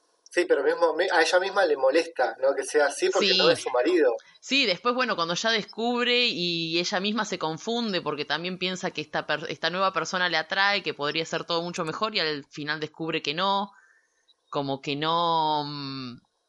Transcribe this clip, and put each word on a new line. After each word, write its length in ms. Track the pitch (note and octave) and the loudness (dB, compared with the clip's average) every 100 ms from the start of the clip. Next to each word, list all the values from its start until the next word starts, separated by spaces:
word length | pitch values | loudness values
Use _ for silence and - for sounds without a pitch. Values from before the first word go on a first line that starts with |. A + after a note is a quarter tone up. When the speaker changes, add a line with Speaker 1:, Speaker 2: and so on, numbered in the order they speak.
| _ _ - | _ _ -4
Speaker 1:
Sí, 160 | - E3+ | 0 2
pero 160 | D3 | 2
mismo, 300 | C#3 E3 E3+ | 2 2 2
mi-, 140 | D#3 F#3 | 2 2
a 80 | E3+ | 4
ella 200 | D#3+ F3+ | 4 4
misma 260 | F#3+ G3+ F3 | 2 2 2
le 100 | C#3 | 4
molesta, 600 | C3+ D#3 E3 - B2 - | 4 4 2 0 -2 2
¿no? 140 | C3+ | 0
Que 100 | C#3 | 0
sea 220 | - D3+ C#3+ | 0 2 2
así 240 | - F#3 | 2 0
porque 180 | F#3 G3+ | 2 4
Speaker 2:
Sí. 100 | D#3+ | 6
Speaker 1:
no 120 | E3+ | 4
es 100 | E3 | 4
su 100 | - | 0
marido. 460 | B2 B2 F3+ C3+ A2+ - _ | 0 2 4 4 2 -6 _
Speaker 2:
Sí, 240 | - C4+ | -2 2
después, 300 | B3 F3 A#3+ | 2 0 0
bueno, 200 | B3+ B3 | 0 0
cuando 200 | F#3 E3 | 0 -2
ya 160 | F3 A3+ | 0 0
descubre 720 | A3+ - - A#3 A#3+ A#3+ A#3+ A#3+ | 0 -2 -4 -2 0 2 2 2
y 520 | D#3 F3 E3 E3 E3 | 0 -2 -2 0 -2
ella 220 | F3 F#3+ | 0 -2
misma 240 | G3+ A3 G#3 | -2 -2 -4
se 120 | F3+ | -4
confunde 640 | D#3+ D#3+ - A#3 A3+ F3+ | -4 -4 -4 -4 -2 -4
porque 240 | D3 D3 | -4 -4
también 340 | C#3+ D3+ F3+ F#3 | -4 -4 -4 -6
piensa 320 | F3+ F3+ F3+ | -6 -4 -6
que 120 | D#3 | -6
esta 240 | D3 E3 D3+ | -6 -6 -4
per-, 200 | D3+ D3 | -4 -4
esta 180 | D3 E3 | -4 -4
nueva 240 | F3+ F#3+ | 0 0
persona 380 | E3+ E3 F#3 F3+ | 0 -2 -2 0
le 80 | D#3+ | 0
atrae, 440 | D#3+ F#3+ G3+ G3+ | -2 0 2 0
que 120 | E3 | -2
podría 300 | C3+ D3 D#3 D#3 | -4 -2 -2 -4
ser 180 | C3 | -6
todo 160 | - E3+ | -2 -2
mucho 220 | F3 F3 | -2 -4
mejor, 300 | D#3+ D#3 G#3+ | -6 -4 -2
y 60 | G#3+ | 0
al 240 | D#3+ D3+ C#3 | -2 -4 -8
final 340 | - D3 D#3 | -10 -8 -6
descubre 400 | D3+ - D#3+ D#3 | -8 -8 -6 -4
que 120 | D3+ | -4
no, 380 | D#3 G3 G3 G3+ - _ _ _ _ _ _ _ | -2 0 0 -4 -10 _ _ _ _ _ _ _
como 320 | D3 C#3 C3+ | -4 -4 -4
que 160 | D3+ C#3+ | -4 -2
no, 680 | D#3+ E3+ E3+ E3 D#3 D3+ C#3+ | 0 2 2 2 2 0 -2
mm, 500 | D3 C#3 C3+ B2+ B2 _ _ | -8 -10 -10 -10 -14 _ _